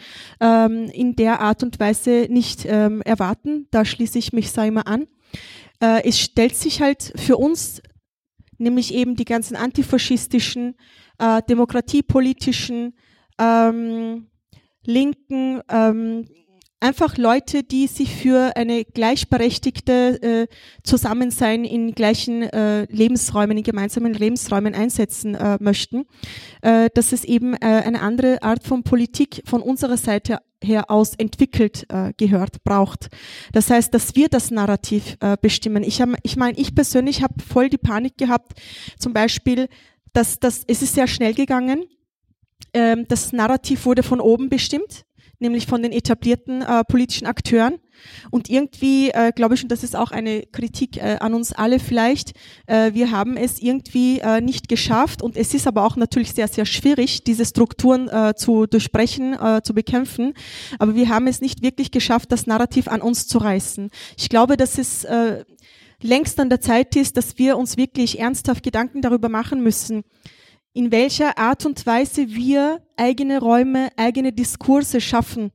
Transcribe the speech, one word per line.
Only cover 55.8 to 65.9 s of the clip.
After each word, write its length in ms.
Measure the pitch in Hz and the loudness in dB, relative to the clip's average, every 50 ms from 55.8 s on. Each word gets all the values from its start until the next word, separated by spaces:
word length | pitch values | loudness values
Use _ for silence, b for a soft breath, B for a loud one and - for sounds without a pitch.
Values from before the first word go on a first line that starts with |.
| 202 | 2
auch 120 | 226 - | 2 2
natürlich 360 | 247 233 - - 254 226 - | 0 -2 0 0 0 -2 -2
sehr, 160 | - 240 214 208 | -2 -2 -2 -2
sehr 180 | - 226 214 | -2 -2 -2
schwierig, 580 | - - - - 277 294 262 - - - - - | -2 -2 2 2 4 4 4 2 0 -2 -4 -2
diese 200 | 240 226 233 233 | 0 0 0 0
Strukturen, 640 | - - 226 233 - - - - 254 262 254 254 - | 0 4 2 2 2 2 2 4 4 4 4 2 -2
äh, 260 | - 220 220 214 214 | 0 0 2 2 0
zu 320 | - - 240 226 220 214 | 0 0 2 2 4 4
durchbrechen, 680 | 208 226 220 - - - 214 233 240 - 285 254 262 269 | 4 2 0 0 2 2 2 2 2 0 -2 -4 -4 -4
äh, 280 | - - 220 220 220 | 0 0 2 2 0
zu 120 | - - 214 | 0 -2 -2
bekämpfen, 600 | 214 226 - 247 247 262 - - - 233 277 - B B B B B B B 269 B | -2 -2 0 0 -2 -2 -2 -4 -4 -4 -4 -4 B B B B B B B -4 B
aber 160 | 214 214 214 | 2 2 4
wir 140 | 240 247 233 | 4 2 4
haben 180 | 226 226 254 | 4 2 2
es 140 | 262 247 - | 0 0 -2
nicht 220 | 262 - - - | -4 -6 -4 -2
wirklich 280 | 233 254 - - 269 - | -2 -2 -2 -2 -4 -2
geschafft, 400 | - 247 - - 240 240 - - | -2 -2 0 2 0 0 0 0
das 140 | 247 233 - | -2 -2 0
Narrativ 420 | 226 220 226 240 - - 262 - - | 0 0 0 0 0 0 -2 -2 0
an 120 | 220 220 | -2 -2
uns 260 | - 233 240 - - | -2 -2 -2 -2 -2
zu 120 | - - 226 | 0 0 0
reißen. 520 | 208 208 190 190 - - - 202 196 208 B B B B B | 2 2 0 0 -2 -6 -8 -10 -10 -12 B B B B B
Ich 120 | B - - | B -4 0
glaube, 280 | 240 226 233 247 285 | 4 4 4 4 4
dass 220 | 262 262 247 - 277 | 2 2 0 0 -4
es, 260 | 247 - - - - | -6 -6 -6 -8 -6
äh, 400 | - 240 233 233 226 - 110 - _ _ _ b b b b b b | -2 -2 0 0 0 -2 -6 -10 _ _ _ b b b b b b